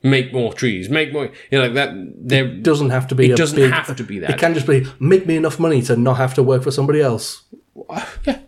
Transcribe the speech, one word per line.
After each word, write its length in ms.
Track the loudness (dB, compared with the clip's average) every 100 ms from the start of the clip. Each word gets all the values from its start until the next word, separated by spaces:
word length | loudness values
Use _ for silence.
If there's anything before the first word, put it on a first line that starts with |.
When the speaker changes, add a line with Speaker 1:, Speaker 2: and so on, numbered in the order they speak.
Speaker 1:
make 300 | 4 2 2
more 220 | -2 -4
trees, 360 | -2 -2 -2 -2
make 220 | -2 -2
more, 140 | -4 -8 -10 -4
you 60 | 0
know, 40 | 0
like, 80 |
that, 180 | 0 -4 -6 -14 -12
there 300 | 0 0 0
Speaker 2:
It 180 | -2
doesn't 280 | 0 2 2
have 160 | 0 -2
to 60 | 2
be 100 | 2
Speaker 1:
it 60 |
Speaker 2:
a 20 | 2
Speaker 1:
doesn't 220 | 2 4
Speaker 2:
big, 120 | 2
Speaker 1:
have 220 | 2 -4 -10
to 60 | -10
be 140 | -8
that. 100 | -6
Speaker 2:
it 80 | 0
can 140 | 0
just 120 | 0 2
be, 200 | 0 0 -2
"Make 240 | 4 4 4
me 80 | 0
enough 240 | 0 0
money 220 | 2 2
to 160 | 2 2
not 180 | 2 2
have 180 | 0 2
to 80 |
work 200 | 2 2
for 80 | 0
somebody 300 | -2 0 2
else." 420 | 2 0 -8 -14 _ -20 _ -20 -12 -12 -10 -6 -4
Speaker 1:
Yeah, 140 | -6